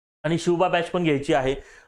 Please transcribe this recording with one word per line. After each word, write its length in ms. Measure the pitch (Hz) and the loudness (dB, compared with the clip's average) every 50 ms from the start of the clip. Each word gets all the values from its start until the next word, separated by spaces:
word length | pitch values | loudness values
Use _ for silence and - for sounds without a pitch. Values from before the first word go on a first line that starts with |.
| _ _ _ _ - | _ _ _ _ -4
आणि 140 | 151 170 160 | -2 -2 0
शिवबा 300 | - 175 175 165 185 180 | 0 0 2 2 2 2
बॅच 220 | 175 175 170 170 | 2 0 -2 -2
पण 140 | - 180 175 | -2 0 0
घ्यायची 300 | 156 147 135 139 - 160 | 2 0 0 0 0 0
आहे, 220 | 143 131 131 139 - - - - - - | 0 2 0 -2 -4 -8 -16 -20 -20 -6